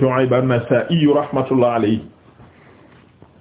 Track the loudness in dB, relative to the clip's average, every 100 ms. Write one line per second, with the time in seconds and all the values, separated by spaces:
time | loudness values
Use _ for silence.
0 | 0 0 0 0 0 -2 0 -2 0 0
1 | 2 2 0 -4 -2 0 2 2 0 -2
2 | -6 -20 -20 _ -20 -20 -20 -20 -20 -20
3 | _ _ -20 _